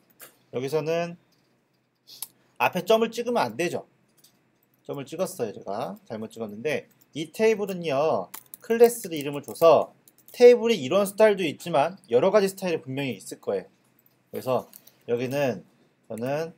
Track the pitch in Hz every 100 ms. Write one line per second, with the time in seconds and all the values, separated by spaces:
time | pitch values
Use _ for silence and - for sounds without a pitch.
0 | _ - - _ _ 127 135 156 151 170
1 | 170 175 _ _ _ _ _ _ _ _
2 | _ - - _ _ - - 180 175 220
3 | 233 240 233 233 123 117 170 113 - _
4 | _ _ _ _ _ _ _ _ - 139
5 | 127 160 185 - 110 98 101 104 160 208
6 | - 110 110 113 110 104 151 131 - _
7 | _ 139 165 - 220 208 202 180 165 -
8 | 156 110 90 - _ - - 226 233 233
9 | 185 160 139 143 127 101 165 127 92 _
10 | _ _ _ - 240 240 226 208 127 190
11 | 202 202 220 196 160 - 175 151 160 190
12 | - 120 185 208 196 190 185 160 131 131
13 | 139 95 - 147 - 98 92 _ _ _
14 | _ _ _ 107 120 120 - - _ _
15 | - 120 127 139 135 95 - _ _ _
16 | - 110 123 147 165